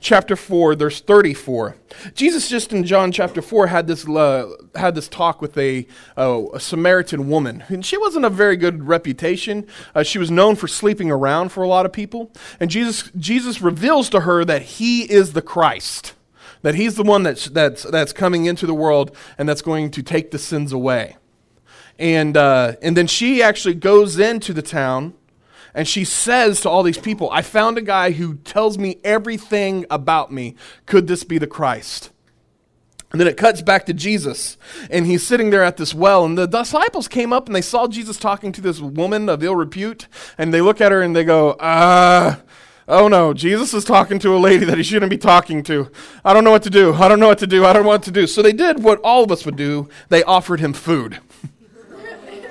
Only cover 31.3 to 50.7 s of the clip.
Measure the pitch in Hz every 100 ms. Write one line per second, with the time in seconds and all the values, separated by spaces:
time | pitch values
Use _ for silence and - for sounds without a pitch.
31.3 | 160 147 - 139 113 - - - _ _
32.3 | _ _ _ _ _ _ _ - 160 175
33.3 | - 226 180 175 190 - 160 185 214 143
34.3 | - - - - 339 220 175 170 175 -
35.3 | 240 220 196 180 175 156 156 196 196 160
36.3 | 175 180 226 233 302 453 403 - 247 233
37.3 | 247 254 190 175 240 240 214 220 208 214
38.3 | 202 202 180 185 156 147 147 185 214 208
39.3 | 147 170 180 151 185 214 226 - - -
40.3 | - 165 165 185 214 208 190 180 170 160
41.3 | 160 151 - 160 165 175 180 180 180 170
42.3 | 139 _ _ _ _ - 175 208 190 160
43.3 | 135 165 214 254 214 202 196 190 202 196
44.3 | 185 185 190 170 170 170 208 190 196 202
45.3 | 175 175 151 147 151 135 - - - 196
46.3 | 208 220 214 214 196 180 151 190 208 220
47.3 | 202 185 185 185 196 208 208 202 190 165
48.3 | - 214 220 349 302 220 208 226 247 220
49.3 | 170 156 143 143 147 143 - - 170 170
50.3 | 185 180 165 156